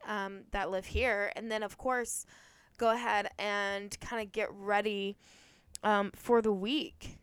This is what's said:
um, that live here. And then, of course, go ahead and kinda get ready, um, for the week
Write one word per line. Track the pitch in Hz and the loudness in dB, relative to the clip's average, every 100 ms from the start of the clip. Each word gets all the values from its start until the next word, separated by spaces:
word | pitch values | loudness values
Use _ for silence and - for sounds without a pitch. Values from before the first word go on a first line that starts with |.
| - | -6
um, | 214 196 196 - | -4 -4 -8 -6
that | 208 170 | -4 -2
live | 190 190 | -2 -2
here. | 190 254 202 - - | 2 2 4 0 -2
And | 226 | -4
then, | 220 | -2
of | 208 - | -2 -4
course, | 262 254 233 - - - - - - - | -2 0 -2 -6 -8 -18 -20 -20 -20 2
go | 233 | 4
ahead | 226 240 208 202 - | 4 4 2 0 -2
and | 202 202 196 202 202 - | -2 0 0 -2 -6 -10
kinda | - 233 208 | -6 -6 -4
get | 220 214 | -2 -4
ready, | 202 196 208 208 202 196 202 - - - - _ - | -4 0 2 2 0 -2 -6 -14 -20 -20 -20 _ -4
um, | 208 208 202 - | 2 4 2 -2
for | - 240 | 2 4
the | 220 | 4
week | 202 202 294 - - - - | 0 0 -2 -2 -8 -14 -16